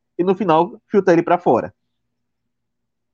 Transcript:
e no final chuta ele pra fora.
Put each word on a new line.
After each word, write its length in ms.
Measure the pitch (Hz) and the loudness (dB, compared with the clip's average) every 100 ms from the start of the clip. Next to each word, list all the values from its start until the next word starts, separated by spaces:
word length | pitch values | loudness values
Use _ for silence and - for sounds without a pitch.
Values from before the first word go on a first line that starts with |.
| _ - | _ -6
e 60 | |
no 100 | 185 | -4
final 460 | 185 196 156 175 - _ | -2 0 0 0 -6 _
chuta 220 | 202 185 | -2 2
ele 100 | 170 | 0
pra 160 | 165 175 | 2 -2
fora. 360 | 175 113 90 _ _ _ _ _ _ _ _ _ _ _ _ _ _ | 0 0 -2 _ _ _ _ _ _ _ _ _ _ _ _ _ _